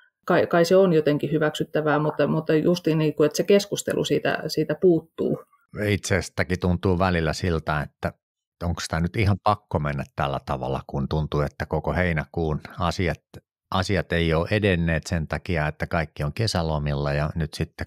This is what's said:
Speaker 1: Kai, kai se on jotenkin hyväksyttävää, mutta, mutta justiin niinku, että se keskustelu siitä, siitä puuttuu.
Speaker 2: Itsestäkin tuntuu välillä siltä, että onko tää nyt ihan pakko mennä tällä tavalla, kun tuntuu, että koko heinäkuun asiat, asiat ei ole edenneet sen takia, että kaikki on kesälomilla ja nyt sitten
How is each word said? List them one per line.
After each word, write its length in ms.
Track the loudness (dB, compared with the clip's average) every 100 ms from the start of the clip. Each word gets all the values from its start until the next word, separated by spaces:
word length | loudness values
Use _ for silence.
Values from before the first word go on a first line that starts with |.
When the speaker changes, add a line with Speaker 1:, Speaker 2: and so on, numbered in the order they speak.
| _ _ 0
Speaker 1:
Kai, 200 | 2 4
kai 180 | 4
se 120 | 6 6
on 160 | 6
jotenkin 400 | 4 4 0 0
hyväksyttävää, 640 | 0 0 -2 -4 -2 0 2
mutta, 280 | 0 0 0
mutta 280 | 0 2
justiin 440 | 2 2 2 0 2
niinku, 240 | 2 2
että 140 | 0 2
se 60 |
keskustelu 640 | 4 2 2 -4 -4 -2
siitä, 380 | 0 0 0 -4 -4
siitä 280 | -4 -2 2
puuttuu. 640 | 4 4 0 -6 -4 -4 -8 _ _ -4 0
Speaker 2:
Itsestäkin 760 | 0 2 -2 0 -4 -2 0
tuntuu 380 | 0 0 0 2
välillä 340 | 2 2 0
siltä, 480 | -2 -2 -2 -2 -4
että 320 | -6 _ -8 -8 _ _ _ _
onko 200 | -6 -6 -4
tää 120 | -2
nyt 160 | -2 0
ihan 200 | 0 2
pakko 340 | 0 -2 _ -4
mennä 260 | -2 -4 -6 -4
tällä 240 | -4 -4 -6
tavalla, 340 | -6 -4 -6 -6
kun 220 | -6 -2
tuntuu, 320 | -2 -2 -2
että 260 | -4 -6 -6
koko 260 | -4 -2
heinäkuun 680 | 0 0 -2 -4 -4 -2 -2 -6 -4
asiat, 420 | -4 0 -2 -4 _ -20 -20 _ _
asiat 420 | -2 0 -2 0
ei 220 | 0 2
ole 140 | 2 0
edenneet 560 | 0 2 2 0 -2 -2
sen 220 | -4 -4
takia, 380 | -6 -4 -2 -2
että 200 | -4 -4
kaikki 380 | -4 -4 -6
on 80 | -6
kesälomilla 800 | -4 -2 -2 -2 -2 -2 -2 -2
ja 180 | -2 -2
nyt 200 | -4 -6
sitten 320 | -6 -8 -8